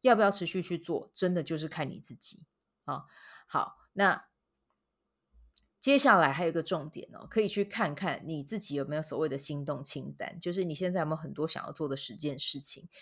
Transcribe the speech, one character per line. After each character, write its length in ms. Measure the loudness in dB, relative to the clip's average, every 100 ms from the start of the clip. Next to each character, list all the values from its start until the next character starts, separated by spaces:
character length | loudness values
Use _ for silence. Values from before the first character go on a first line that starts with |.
要 160 | 4 6
不 60 |
要 80 | 6
持 160 | 2 -2
续 160 | -2
去 160 | -2 -4
做， 320 | -2 -4 -4
真 220 | -2 0
的 80 | 2
就 160 | 0 -4
是 100 | -4
看 220 | -4 -6
你 80 | -6
自 160 | -14
己 300 | -10 -10 -10 -16 _ _ _
啊。 200 | -8 -8 -8 -20 -20 -20 -4
好， 320 | -2 -2 -6 _
那 340 | 2 2 2 -4 _ _ _ _ _ _ _ _ _ _ _ -20 -20 _ _
接 180 | 4 8
下 200 | 8 8
来 140 | 8
还 120 | 4
有 40 | 2
一 40 |
个 100 | 0
重 260 | 0 -2 -4
点 200 | -12 -14
哦， 140 | -14 -4
可 140 | 0
以 60 | 2
去 140 | 0
看 320 | -2 0 -2
看 280 | 0 -2 -2 -4
你 160 | -6
自 160 | -6 -6
己 160 | -4
有 100 | -2 -2
没 100 | -4
有 60 |
所 160 | -2 -2
谓 100 | 0
的 80 | -2
心 280 | -4 -4
动 200 | -4 -4
清 300 | -6 -8 -8 -8
单， 220 | -10 -8
就 100 | -4
是 140 | -2
你 100 | -2
现 180 | -2 -2
在 80 | 0
有 60 | 0
没 40 |
有 60 | -2
很 160 | -4
多 120 | -4 -2
想 160 | -2
要 80 | -6
做 140 | -4 -4
的 100 | -2
十 200 | -6 -6
件 220 | -4 -2
事 200 | -4 -4
情， 300 | -6 -8 -12 -20